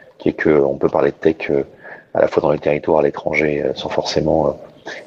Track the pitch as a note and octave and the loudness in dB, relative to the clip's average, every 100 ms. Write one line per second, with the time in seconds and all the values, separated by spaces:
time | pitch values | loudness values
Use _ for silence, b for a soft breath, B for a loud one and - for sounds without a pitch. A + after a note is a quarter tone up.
0 | B B - - - D2+ C#2 C#2 - D#2+ | B B -2 0 2 4 2 0 0 2
1 | C#2+ - E2 D#2 F2 C#2+ - B B B | 0 2 0 0 -2 -2 -4 B B B
2 | B - D2 - D#2+ D2 D#2+ D2 - D#2 | B 0 0 2 2 2 0 0 2 2
3 | D2 - D#2 D2+ D2+ C#2+ C#2+ - - - | 2 -2 -4 0 0 0 -2 -4 -4 -2
4 | - D#2+ D#2 D#2 C#2+ - - - B B | -2 0 0 2 0 -4 -10 -18 B B